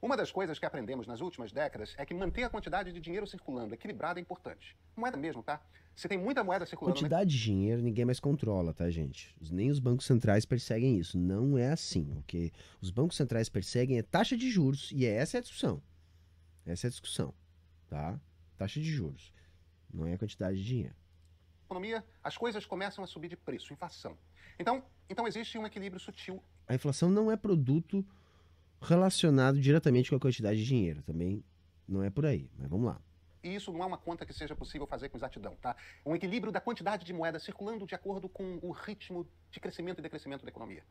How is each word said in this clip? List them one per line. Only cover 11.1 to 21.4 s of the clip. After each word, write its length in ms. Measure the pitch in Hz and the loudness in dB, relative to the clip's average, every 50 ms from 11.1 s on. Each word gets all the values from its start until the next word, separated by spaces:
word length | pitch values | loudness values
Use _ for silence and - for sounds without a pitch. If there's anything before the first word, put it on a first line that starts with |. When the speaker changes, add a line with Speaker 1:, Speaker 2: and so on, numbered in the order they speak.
| - 92 | 0 2
Speaker 2:
Não 400 | 87 90 95 101 120 139 143 127 | 2 4 4 4 4 4 4 4
é 140 | 120 131 | 4 2
assim. 400 | 151 165 - - - 95 80 73 | 2 0 -2 -2 -2 0 0 0
O 120 | - 71 71 - | -4 -6 -8 -6
que 240 | - 85 85 82 - - - - - - | -4 -2 -2 -2 -4 -8 -20 -20 -18 -10
os 100 | - 92 | -8 -6
bancos 260 | 90 110 139 175 - - | 0 0 0 0 2 0
centrais 320 | 147 123 117 113 113 - | -2 0 2 0 0 0
perseguem 480 | - 107 98 - - 123 123 131 131 120 | -2 -4 -4 0 0 0 2 4 2 0
é 60 | 107 | 0
taxa 340 | - - 170 220 - 269 233 | 2 2 2 4 4 2 0
de 140 | 240 262 | 0 2
juros. 400 | 233 196 156 135 135 139 - - | 4 4 4 4 4 0 -4 -4
E 140 | - 139 127 | 0 2 2
é 80 | 117 101 | 4 4
essa 240 | 107 139 160 - 240 | 2 0 0 -2 -4
a 20 | |
discussão. 400 | 240 - - - - 147 101 143 - - - - - - - - - - - - - - - - - | -6 -6 -8 -2 -2 -2 -2 -2 -6 -14 -20 -20 -20 -20 -20 -20 -20 -20 -20 -20 -20 -20 -20 -18 -8
Essa 200 | 85 85 87 - | -6 -6 -4 -4
é 40 | 123 | -4
a 20 | |
discussão, 420 | - - - - - - 85 67 64 - - _ - - - - - - - - | -6 -6 -10 -10 -4 -4 -4 -4 -4 -14 -20 _ -20 -20 -20 -20 -20 -20 -16 -10
tá? 320 | - 73 73 78 101 143 - - _ _ - - - - | -8 -6 -4 -4 -6 -8 -10 -14 _ _ -20 -20 -8 -6
Taxa 220 | 98 98 - 147 | -6 -4 -4 -4
de 120 | 151 160 | -4 -2
juros. 420 | 156 143 98 76 - - - - - - - - - - - - _ _ _ _ | -2 -2 -2 -4 -6 -10 -16 -20 -20 -20 -20 -20 -20 -20 -20 -20 _ _ _ _
Não 140 | - 85 80 | -8 -6 -4
é 80 | 82 87 | -2 -2
a 40 | 95 | -2
quantidade 380 | - 101 - - 101 92 95 95 | -4 -6 -4 -4 -2 -2 -2 -2
de 80 | 98 | -2
dinheiro. 300 | 113 127 123 90 - - - - _ - - - - - _ | -2 -2 -2 -2 -4 -8 -16 -20 _ -20 -20 -20 -20 -20 _